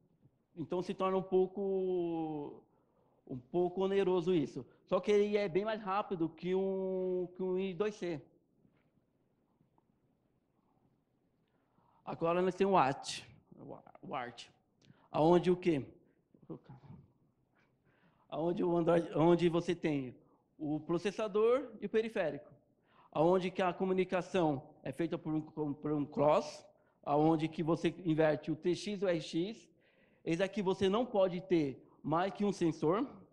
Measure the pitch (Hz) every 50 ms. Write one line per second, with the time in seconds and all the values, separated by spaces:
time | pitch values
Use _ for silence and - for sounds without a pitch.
0 | _ _ _ _ _ _ _ _ _ _ _ 170 151 - 180 180 180 - 196 -
1 | 190 185 190 190 180 185 185 185 190 190 - 202 196 196 190 190 185 185 180 175
2 | 170 170 165 165 160 156 151 147 147 - 113 - - _ _ _ _ _ _ _
3 | _ _ _ _ _ - 135 123 - _ - 175 180 175 180 190 190 190 196 196
4 | 196 180 185 180 160 185 185 160 135 - - 139 117 - _ _ _ - 185 175
5 | - 214 208 202 208 208 208 208 208 180 151 190 208 220 220 208 214 190 190 208
6 | 208 - 196 160 165 160 160 - 175 180 185 190 196 190 190 190 190 190 185 185
7 | 185 185 180 180 180 175 - - 185 185 185 185 196 190 180 165 208 220 214 -
8 | 185 175 160 135 - - _ _ _ _ _ _ _ _ _ _ _ _ _ _
9 | _ _ _ _ _ _ _ _ _ _ _ _ _ _ _ _ _ _ _ _
10 | _ _ _ _ _ _ _ _ _ _ _ _ _ _ _ _ _ _ _ _
11 | _ _ _ _ _ _ _ _ _ _ _ _ _ _ _ _ _ _ _ _
12 | - - 127 - 165 165 175 180 185 185 180 - 196 196 190 170 135 131 139 -
13 | - - - - - - - - _ _ - 117 117 117 113 107 - - - -
14 | - - 147 135 120 120 - - - - _ _ _ _ _ _ _ - _ _
15 | _ _ - 156 151 165 180 175 151 185 175 180 - 175 156 131 117 - - _
16 | _ _ _ _ _ _ _ _ - - - - _ - 131 - - - - -
17 | - _ _ _ _ _ _ _ _ _ _ _ _ _ _ _ _ _ _ _
18 | _ _ _ _ _ _ 151 147 165 175 190 208 180 175 170 170 165 165 170 170
19 | 160 - - 147 160 170 175 160 170 170 160 170 165 190 170 - - 160 147 139
20 | 131 123 - - _ _ _ _ _ _ _ - 156 143 151 147 151 - 170 170
21 | - 202 - - 214 208 185 214 220 233 247 285 277 247 - - 208 196 - 220
22 | 226 220 226 220 170 147 143 - - - - - _ _ _ _ _ _ _ _
23 | - _ - 151 160 175 185 185 175 185 180 - 185 175 170 - 190 190 185 185
24 | 185 185 190 180 170 - - 185 165 151 139 131 - - - - - - - -
25 | 170 156 175 170 - 160 156 156 156 156 - 156 151 147 139 147 - 147 151 147
26 | 139 147 - 147 143 151 160 214 - - - - - - _ _ _ _ _ _
27 | - 147 143 151 151 160 165 151 160 156 - - 160 156 170 156 - 170 165 -
28 | 190 165 156 156 160 156 147 143 - 165 147 - - 180 170 170 - 208 208 180
29 | 196 180 170 160 - - - 165 180 214 226 - - _ _ _ _ _ _ _
30 | _ _ _ _ - 156 165 170 196 190 - 214 180 190 185 - 202 190 202 233
31 | 254 247 220 196 190 180 175 180 185 - 180 160 147 135 123 - - - _ _
32 | - 147 156 170 190 196 - - 202 202 175 - 175 160 - - 151 151 185 220
33 | 269 - - - - -